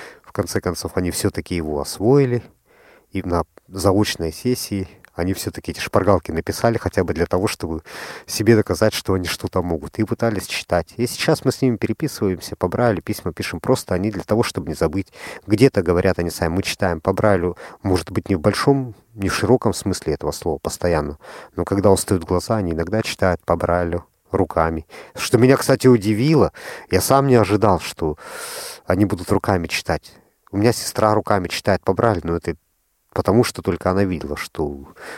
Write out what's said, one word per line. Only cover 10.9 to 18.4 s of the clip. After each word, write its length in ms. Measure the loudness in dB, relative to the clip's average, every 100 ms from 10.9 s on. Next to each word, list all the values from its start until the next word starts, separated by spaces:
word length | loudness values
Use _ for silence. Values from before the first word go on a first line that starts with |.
| -4
И 100 | -4
сейчас 380 | -2 0 0
мы 80 | 0
с 80 | 0
ними 160 | 0 0
переписываемся 800 | -2 -2 -6 -2 -2 -2 -6 -4
по 100 | -2
Брайлю, 360 | 2 2 0
письма 300 | -2 -6 -6
пишем, 260 | -6 -6 -4
просто 340 | 0 0 0
они 160 | -2 -2
для 120 | -4
того, 200 | 0 0
чтобы 260 | 0 -4 -6
не 60 |
забыть. 380 | -2 0 0 -6 -12 -16 -14 -2
Где-то 360 | 4 4 4
говорят 360 | 0 2 2 0
они 120 | -2
сами, 240 | -2 -2
мы 80 | 0
читаем 380 | -4 -2 -2 0
по 100 | -2
Брайлю, 460 | 2 2 2 0 -6 -14 -8
может 280 | 0 0 -2
быть, 200 | -6 -2
не 60 |
в 40 | 0